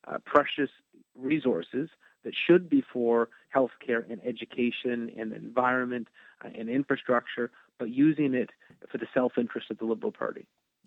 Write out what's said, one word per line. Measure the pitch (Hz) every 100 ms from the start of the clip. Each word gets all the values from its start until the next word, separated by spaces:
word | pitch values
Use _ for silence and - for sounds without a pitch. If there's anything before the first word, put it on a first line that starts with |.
| -
uh, | - -
precious | 147 139 - 135 _ _ - _ 120
resources | 135 - 247 - - 123 - _ _ _
that | 117 - -
should | 180 175
be | 139 -
for | 127 117 117 113 - _ 135
healthcare | 127 - - 117 110
and | 113 127
education | 113 113 - 120 - 127 120 117 113
and | 110
environment, | 110 110 120 127 127 123 123 110 _ - -
uh, | 117
and | - 113
infrastructure, | 127 139 135 - 120 - - 120 - _ -
but | 117
using | 127 151 151 143
it | 127 107 _ _ - -
for | 117
the | 113
self-interest | 131 123 - 120 117 -
of | 107
the | 113
Liberal | 110 110
Party. | - - - - _ _ _